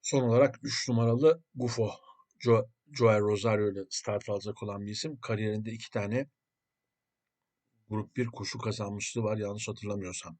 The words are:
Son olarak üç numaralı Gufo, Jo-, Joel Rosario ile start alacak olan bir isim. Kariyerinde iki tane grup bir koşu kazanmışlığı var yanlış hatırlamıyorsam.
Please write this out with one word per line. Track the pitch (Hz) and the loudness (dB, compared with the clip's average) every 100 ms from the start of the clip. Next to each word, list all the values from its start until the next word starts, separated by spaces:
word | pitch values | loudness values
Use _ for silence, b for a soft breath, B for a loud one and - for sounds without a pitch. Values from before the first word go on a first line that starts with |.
Son | - 139 | 0 2
olarak | 123 117 135 - | 4 6 6 2
üç | 139 - - | -6 -4 0
numaralı | 117 117 120 156 165 _ | 2 4 6 4 4 _
Gufo, | 127 123 117 107 - B B B _ | -6 -4 0 -2 -2 B B B _
Jo-, | 117 110 113 _ _ | 4 4 2 _ _
Joel | 135 117 107 | 2 6 6
Rosario | 104 104 113 107 104 | 4 2 2 2 0
ile | 98 95 | -2 -8
start | - - 104 - | -8 -4 -6 -4
alacak | 101 101 98 | -6 -6 -8
olan | 104 101 101 | -8 -6 -8
bir | |
isim. | 104 160 131 | -8 -8 -8
Kariyerinde | - 107 107 107 110 | -4 -2 -2 -2 -6
iki | 113 - | -10 -6
tane | 113 101 120 139 _ _ _ _ _ _ _ _ _ _ _ _ _ _ _ _ | -4 -2 -2 -4 _ _ _ _ _ _ _ _ _ _ _ _ _ _ _ _
grup | 107 - - | -6 -4 -4
bir | 120 | -4
koşu | - 101 117 | -4 -10 -6
kazanmışlığı | 113 104 101 101 - 120 | -6 -4 -6 -6 -6 -4
var | 107 107 | -2 -2
yanlış | 101 104 110 | -4 -6 -8
hatırlamıyorsam. | - 107 101 92 87 85 | -8 -6 -6 -8 -10 -14